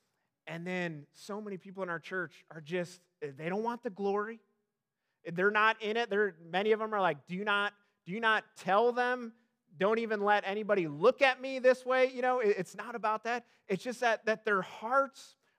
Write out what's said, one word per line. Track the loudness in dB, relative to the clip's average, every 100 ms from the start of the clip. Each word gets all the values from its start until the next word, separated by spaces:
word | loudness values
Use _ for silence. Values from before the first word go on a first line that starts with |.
| _ _ _ _ -12
And | -10 -6
then | -4 -4 -6 -14
so | -18 -12 -10
many | -8 -10
people | -12 -8
in | -6
our | -6
church | -6 -6 -6 -10 -20
are | -18
just, | -6 -4 -4 -10 _ _
they | -12 -8 -4
don't | -2
want | -4 -6
the | -8
glory. | -4 -2 0 -2 -8 _ _ _ _ _ _ _ _ -8
They're | 0 2
not | 4 4 2
in | -2 -2
it. | 0
They're, | 0 0 -4 -4
many | -2 2
of | 0
them | 0
are | 0
like, | 0 0 -6
"Do | -6
you | 0
not, | 0 0 -6 _ _ -10
do |
you | -2
not | 2 2 -2 -8
tell | 0 4 4
them? | 2 0 -2 -6 -14 _ _ _ -2
Don't | 0 0
even | 0 0
let | 2 2 2
anybody | -2 0 0 0
look | 2 4 6
at | 4 2
me | -4 2
this | 4 4 2
way." | 2 2
You | 2
know, | 0 2
it, | 2 0
it's | -2 -10
not | -10 -4
about | -2 -2 -2
that. | -6 -6 _ -6
It's | -4
just | -4 -2
that, | 0 2 0
that | -2 0
their | 0
hearts | 0 -8 0 2 2 -4 -20 _ _